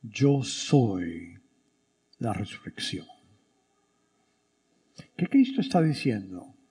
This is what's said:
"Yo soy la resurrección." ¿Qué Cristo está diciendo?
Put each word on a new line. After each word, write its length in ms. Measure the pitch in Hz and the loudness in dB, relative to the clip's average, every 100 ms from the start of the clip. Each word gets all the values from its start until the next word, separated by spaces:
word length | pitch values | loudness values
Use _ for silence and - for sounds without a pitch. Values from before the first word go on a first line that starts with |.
"Yo 420 | 113 - 139 139 | -14 0 2 2
soy 960 | 131 - - 147 117 92 85 82 85 90 _ _ _ _ _ _ _ _ | -2 -8 2 4 4 0 -6 -8 -14 -20 _ _ _ _ _ _ _ _
la 140 | 117 | -6
resurrección." 720 | 98 101 - - - - 120 - - _ _ _ _ _ _ _ _ _ _ _ _ _ _ _ _ _ - - - | -4 -8 -10 -16 -10 -8 -8 -12 -20 _ _ _ _ _ _ _ _ _ _ _ _ _ _ _ _ _ -20 -20 -6
¿Qué 120 | 175 | 2
Cristo 340 | 277 254 269 | 4 4 2
está 200 | - 180 | 0 2
diciendo? 720 | 160 143 139 107 95 90 - - _ | 2 2 -2 -2 -6 -14 -16 -20 _